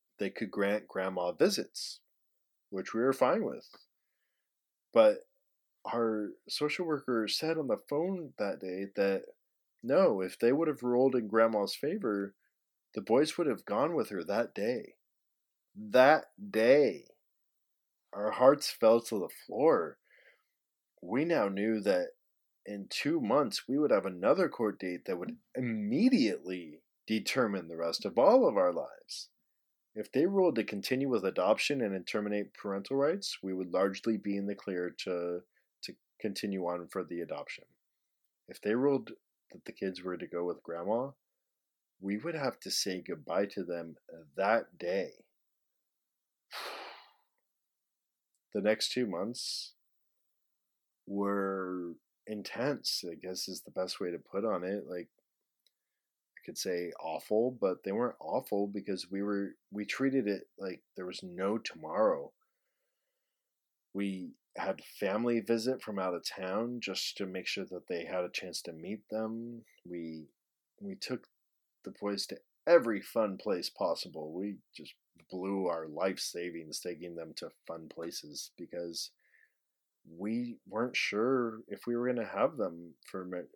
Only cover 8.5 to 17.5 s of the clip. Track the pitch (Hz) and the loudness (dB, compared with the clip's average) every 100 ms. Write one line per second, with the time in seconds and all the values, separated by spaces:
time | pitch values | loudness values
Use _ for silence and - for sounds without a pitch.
8.5 | 90 92 92 101 - 98 95 - - _ | -4 -6 -6 -4 2 2 2 -2 -18 _
9.5 | _ _ _ 117 151 185 101 92 - 117 | _ _ _ 2 4 6 4 -2 2 4
10.5 | 135 156 135 123 123 135 131 107 110 113 | 4 2 0 2 4 6 4 2 6 6
11.5 | 107 98 - 147 208 131 101 98 - _ | 4 0 -2 -4 -2 0 0 -2 -6 _
12.5 | _ _ _ _ - 95 117 156 - 160 | _ _ _ _ -8 2 4 4 2 0
13.5 | 104 - 104 147 165 107 98 80 101 - | -2 -2 0 2 0 -2 -2 -2 -2 -2
14.5 | - 104 123 - - _ _ _ _ _ | -2 -2 -2 -6 -16 _ _ _ _ _
15.5 | _ _ 98 107 123 131 156 - - 101 | _ _ -16 4 8 10 8 4 -14 -4
16.5 | 107 113 143 131 80 - _ _ _ _ | 4 8 8 8 2 -8 _ _ _ _